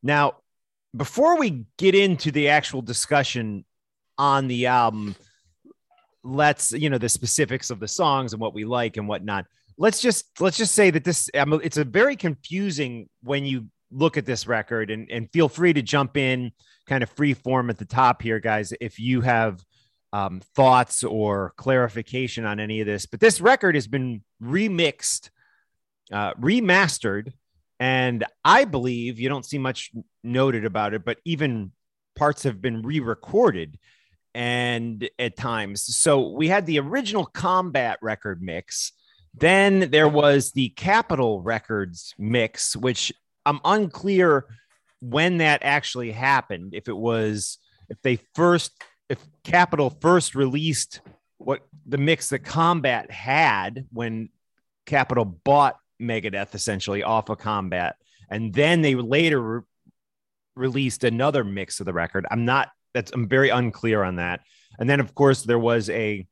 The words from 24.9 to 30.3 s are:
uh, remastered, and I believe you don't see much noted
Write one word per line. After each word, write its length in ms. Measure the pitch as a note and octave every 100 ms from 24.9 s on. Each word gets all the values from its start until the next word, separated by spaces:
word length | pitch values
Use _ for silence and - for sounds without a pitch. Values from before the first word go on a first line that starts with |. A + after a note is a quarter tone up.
| - - - - _ _ _ _ _ _ _ _
uh, 240 | G2+ G#2 -
remastered, 960 | B2 A#3 G#3+ F3+ F#3+ - A2+ G2+ A2 - _ _ _ _
and 420 | B2+ C3 B2+ A#2+ G#2+ _ C#3+
I 180 | G#3
believe 560 | C#4 C#3+ B2 A#2+ A#2 A2+
you 80 | B2+
don't 180 | C#3 A#2+
see 120 | C#3+
much 340 | C3 B2+ - A2+ - _
noted 400 | A#2+